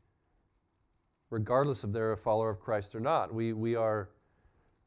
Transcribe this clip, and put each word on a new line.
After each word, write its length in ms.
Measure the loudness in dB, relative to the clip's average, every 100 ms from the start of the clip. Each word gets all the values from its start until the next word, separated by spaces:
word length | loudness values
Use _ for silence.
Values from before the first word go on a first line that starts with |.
| _ _ _ _ _ _ _ _ _ _ _ _ _
regardless 520 | -4 2 4 4 0
if 100 | -4
they're 200 | -2 0
a 40 | 0
follower 340 | 2 2 2
of 100 | -2
Christ 340 | -2 -2 -2
or 60 | -4
not. 340 | 0 0 0
We, 180 | -2 -2
we 220 | -2 -2
are, 360 | 0 0 0 -4 _ _ _ _ _ _ _